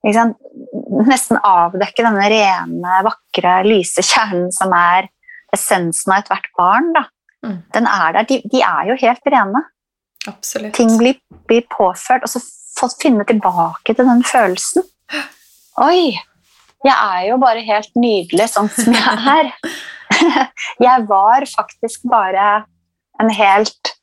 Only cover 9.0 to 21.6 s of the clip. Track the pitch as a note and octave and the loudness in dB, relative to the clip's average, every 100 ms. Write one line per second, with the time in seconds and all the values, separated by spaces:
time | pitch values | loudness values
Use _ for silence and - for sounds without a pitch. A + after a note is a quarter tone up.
9 | A#3 B3+ C#4+ C4+ G3 A3+ - _ _ _ | 0 0 0 0 2 -2 -6 _ _ _
10 | _ _ - - - - G#3+ G#3+ A3+ A3+ | _ _ -18 -14 -10 -10 -6 0 2 4
11 | A#3+ C4+ _ - - A3+ A#3 - F#3+ F3+ | 2 0 _ -20 0 0 0 0 0 0
12 | - B3+ - B3 - - - - B3 - | -2 -2 -2 -10 -12 -20 -18 -6 -6 -2
13 | D#4 A3 G#3 A3 F#3 F3 E3 - - A3+ | 0 0 2 0 0 0 -2 -4 -4 0
14 | B3+ A#3+ B3 B3+ G3 F#3 - F4 F#4+ _ | 2 2 2 0 0 -2 -2 -4 -4 _
15 | _ D4+ - _ _ _ _ - C#4 F4+ | _ -12 -12 _ _ _ _ 0 2 2
16 | D#4+ F3+ - _ _ _ _ _ C4+ - | 0 -4 -14 _ _ _ _ _ 0 2
17 | G#3+ F3+ F#3+ B3+ C4 A3+ A3 G#3 G#3+ A#3+ | 0 -2 -2 2 2 0 -2 -4 -2 -2
18 | A#3+ G3+ E3+ F#3 A3+ G3+ G#3+ - A#3 A#3 | 0 0 -2 -2 0 0 -2 0 2 2
19 | A#3 A3 B3+ D#4 C#4 - E4 - - - | 0 0 2 2 0 -6 -14 -14 -18 -20
20 | - - E4 - C4+ - - - B3 B3+ | -4 0 2 2 -4 -6 -16 2 4 4
21 | G#3+ G3 G#3 B3+ C#4 - | 2 2 4 2 0 -6